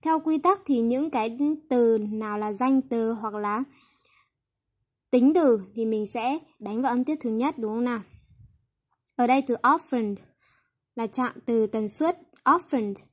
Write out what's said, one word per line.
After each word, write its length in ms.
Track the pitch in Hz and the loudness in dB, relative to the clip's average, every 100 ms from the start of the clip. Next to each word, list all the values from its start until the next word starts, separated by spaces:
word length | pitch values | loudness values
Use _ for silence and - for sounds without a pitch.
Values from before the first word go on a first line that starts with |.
Theo 200 | 320 320 | 0 -2
quy 180 | 311 311 | 0 2
tắc 220 | 349 392 - | 2 2 2
thì 140 | 254 | 2
những 300 | 233 254 311 | 2 0 0
cái 280 | 269 220 233 285 311 _ | -2 -4 -2 -2 -2 _
từ 300 | 247 233 226 | 2 4 4
nào 400 | 214 214 220 208 | 0 -6 -6 -4
là 140 | 214 | -6
danh 300 | 202 254 269 | -2 2 2
từ 300 | 262 233 226 | 2 -2 -2
hoặc 220 | 226 220 | -4 -6
là 300 | 208 208 214 269 _ _ _ _ _ _ _ _ _ _ _ _ _ _ | -4 -4 -4 -6 _ _ _ _ _ _ _ _ _ _ _ _ _ _
tính 220 | 254 254 | 4 4
từ 260 | 311 302 226 190 | 6 4 2 0
thì 100 | 214 | -6
mình 220 | 226 220 208 | -4 -2 -4
sẽ 320 | 240 233 302 - _ | -4 -4 -4 -8 _
đánh 240 | 202 220 | -8 -4
vào 100 | 262 | 0
âm 120 | 240 | 0
tiết 120 | 254 302 | -2 -4
thứ 100 | 247 | -2
nhất, 280 | 220 269 349 | -2 -2 -2
đúng 160 | 220 | -6
không 100 | 226 | -2
nào? 160 | 247 233 190 - _ _ - _ _ _ _ _ _ - | -2 -4 -8 -20 _ _ -20 _ _ _ _ _ _ -2
Ở 100 | 240 | 2
đây 160 | 262 269 | 2 2
từ 80 | |
often 600 | 233 247 320 - 247 214 202 - _ _ _ _ _ _ | 0 2 2 0 -4 -2 -6 -12 _ _ _ _ _ _
là 120 | - 226 | -8 -6
chạm 260 | - 247 - - | -4 -4 -6 -2
từ 200 | 233 220 | 0 0
tần 220 | 220 214 | -2 -4
suất, 300 | - 311 349 - _ | 0 0 -2 -8 _
often 500 | - 330 - 254 214 196 - | 2 2 2 -2 -2 -6 -12